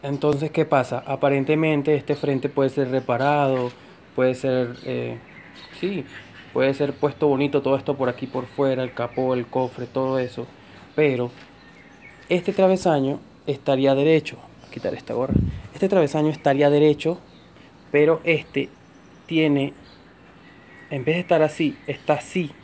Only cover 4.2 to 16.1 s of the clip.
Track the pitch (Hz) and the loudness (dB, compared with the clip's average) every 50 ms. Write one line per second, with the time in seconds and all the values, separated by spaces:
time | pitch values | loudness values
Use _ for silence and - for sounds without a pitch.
4.2 | 127 127 127 127 - 135 127 127 127 117 123 123 - - 127 123 123 120 113 113 | 0 0 0 0 -2 -2 -2 0 -2 -4 -6 -12 -10 -8 -6 -6 -6 -8 -8 -12
5.2 | - - - - - - - - - - - - - 185 202 175 131 - - - | -14 -20 -20 -20 -20 -20 -20 -20 -20 -20 -14 -8 -6 -6 -6 -6 -8 -10 -14 -20
6.2 | - - - - - - - - 131 135 139 139 147 139 139 - - 147 143 - | -20 -20 -20 -20 -20 -8 -2 0 0 0 2 0 -2 -4 -2 -2 -2 -2 -2 0
7.2 | 160 147 139 131 143 143 143 143 - 131 135 131 - - 143 135 131 123 120 - | 2 2 2 2 0 0 0 0 0 2 0 0 0 -4 -4 -2 -2 -4 -4 -4
8.2 | 135 - - 131 127 120 - - 143 135 131 127 131 120 - - 120 123 - - | -10 -8 -8 -8 -8 -8 -4 -2 0 0 0 -2 -4 -6 -6 -6 -8 -6 -4 -2
9.2 | 131 127 127 123 120 - - 135 131 120 - - 123 120 - 135 131 131 131 135 | -2 0 0 -2 -4 -4 -4 -4 -4 -4 -4 -10 -12 -8 -4 -4 -2 -2 -2 -2
10.2 | 127 123 - - 117 - - - - - - - - - - - 156 147 131 120 | -4 -4 -6 -10 -12 -14 -14 -20 -20 -20 -20 -20 -20 -10 -2 0 2 2 2 0
11.2 | 123 120 123 - - - - - - - - - - - - - - - - - | -4 -6 -8 -14 -20 -20 -20 -20 -20 -20 -20 -20 -20 -20 -20 -20 -20 -20 -20 -20
12.2 | - - 175 180 175 - 190 - 190 185 185 185 - 185 160 143 135 135 143 - | -4 -2 -2 0 0 -2 0 2 4 4 4 4 2 2 2 2 2 0 -2 -4
13.2 | - - - - _ - 139 131 - - 139 131 135 139 135 135 143 156 160 156 | -8 -16 -20 -16 _ -6 -6 -4 -2 -2 0 2 4 2 4 4 4 4 4 4
14.2 | 147 - - - - - - - - - - - - 101 87 - - - 113 117 | 2 -2 -14 -14 -20 -20 -20 -20 -20 -18 -16 -8 -6 -6 -6 -6 -10 -8 -4 -4
15.2 | 127 131 - - - - - - - - - - - 190 202 190 160 139 | -2 2 2 2 2 0 -4 -8 -14 -16 -6 -2 0 2 4 4 2 2